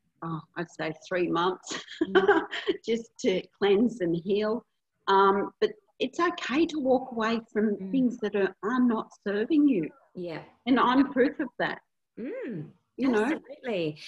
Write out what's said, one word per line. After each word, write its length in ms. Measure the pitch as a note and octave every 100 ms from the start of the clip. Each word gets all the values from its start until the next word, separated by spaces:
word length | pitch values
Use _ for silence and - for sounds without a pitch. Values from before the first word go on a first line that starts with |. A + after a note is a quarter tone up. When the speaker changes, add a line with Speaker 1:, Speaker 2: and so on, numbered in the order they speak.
| _ _
Speaker 1:
oh, 180 | E3 D#3+ - -
I'd 140 | E3
say 200 | - D#3+ D#3 -
three 200 | F3+ E3+
months, 560 | E3 F3 F#3 - - - -
Speaker 2:
Mm. 440 | D4 F#4 F#4+ E4+ -
Speaker 1:
<laughs> 340 | - - -
just 260 | - A3+ A3+ -
to 220 | F#3 F#3 - _
cleanse 420 | G3+ G3 A#3+ A3
and 160 | F3 E3+
heal. 480 | E3 G3+ G#3+ A3+ - _ _ _ -
Um, 460 | G3 G3 G3+ G3+ -
but 100 | G#3+ - _ _
it's 180 | B3+ -
okay 480 | F4 E4 - B3+ E4
to 140 | D4+
walk 320 | C4 B3+ B3+
away 280 | A#3 A3 A3+ -
from 240 | G#3+ G#3+ G3+
Speaker 2:
Mm. 140 | F#3+
Speaker 1:
things 240 | C4 B3 -
that 160 | G#3
are, 200 | G3+ G3 -
are 160 | G3+ B3+
not 300 | B3 G#3 - - G#3
serving 420 | G3+ A3+ D#4 D4
you. 200 | G#3+ D3+ - _
Speaker 2:
Yeah. 280 | - F3 D#3 - _ A#3+
Speaker 1:
And 140 | B3
I'm 200 | A#3+ B3+
Speaker 2:
Yep. 80 | C#4
Speaker 1:
proof 280 | - C4 -
of 80 | C4+ -
that. 220 | D#3+ - _ _ _ -
Speaker 2:
Mm. 520 | B3 B4 F#4+ F#3 D3+ _ _ -
Speaker 1:
You 120 | C4
know? 140 | A3
Speaker 2:
Absolutely. 760 | A#3 D#4+ - C#5+ B3+ G3+ D#3 D3+